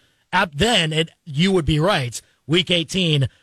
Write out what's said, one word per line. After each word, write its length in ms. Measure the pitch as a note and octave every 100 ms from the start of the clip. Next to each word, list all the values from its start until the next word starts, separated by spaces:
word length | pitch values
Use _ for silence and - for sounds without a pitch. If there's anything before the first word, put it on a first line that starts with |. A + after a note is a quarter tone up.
| _ _ _
at, 240 | F3+ G3 C#3+
then 360 | G#3+ A3 D#3+
it, 180 | D#3 E3 _
you 260 | - C#3 F#3+
would 140 | F#3+
be 160 | D#3 D3+
right. 400 | E3+ F#3+ B2 - - _ -
Week 240 | E3+ F3
eighteen 580 | F3 D#3+ F#3+ F3 D3 C3 -